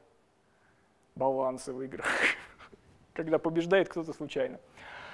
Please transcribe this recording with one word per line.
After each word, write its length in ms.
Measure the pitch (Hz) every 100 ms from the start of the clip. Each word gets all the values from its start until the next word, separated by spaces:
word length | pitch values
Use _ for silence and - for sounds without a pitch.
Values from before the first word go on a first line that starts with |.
| _ _ _ _ _ _ _ _ _ _ _
балансы 580 | - 131 131 131 131 -
в 100 | 127
играх, 240 | 131 - - - - - - -
<laughs> 500 | - - - - _
когда 260 | - 160 156
побеждает 500 | 165 165 170 190 170
кто-то 240 | 170 160
случайно. 440 | - 147 143 123 - - - - - -